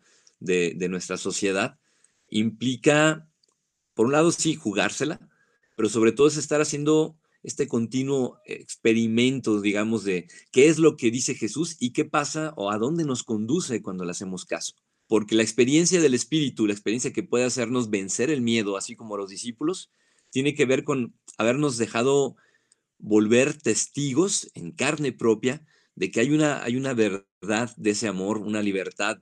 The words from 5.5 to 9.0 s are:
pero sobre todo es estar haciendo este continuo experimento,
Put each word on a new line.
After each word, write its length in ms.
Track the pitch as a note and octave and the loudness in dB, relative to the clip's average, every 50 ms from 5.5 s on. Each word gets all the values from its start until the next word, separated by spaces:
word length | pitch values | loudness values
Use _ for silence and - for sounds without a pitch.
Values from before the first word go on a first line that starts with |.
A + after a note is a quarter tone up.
| _ _ _ _ _ | _ _ _ _ _
pero 120 | - A2 | -2 -2
sobre 240 | G#2 G#2+ A#2 A2+ A2+ | 0 2 4 4 4
todo 160 | G#2+ A2 C#3+ | 6 6 4
es 100 | D3+ D3 | 4 4
estar 240 | D3+ - - D3+ D3 | 0 -4 -2 0 0
haciendo 540 | D3+ - D3+ C#3+ D3 D3+ D#3 D#3 D#3 D#3+ - _ _ _ _ _ - | 0 0 -2 -2 2 2 4 4 2 0 -4 _ _ _ _ _ -14
este 240 | C#3 - - C#3+ | -12 -6 -4 -4
continuo 720 | - - A#2 A#2 A2 A#2+ C3 C3 C#3 C#3+ C3+ B2 - - _ _ | -2 0 -2 -2 -2 -2 -2 -2 0 0 0 0 -2 -4 _ _
experimento, 1160 | - - - - - - - - A#2 A2+ A2+ | -14 -14 -14 -12 -16 -16 0 2 4 4 4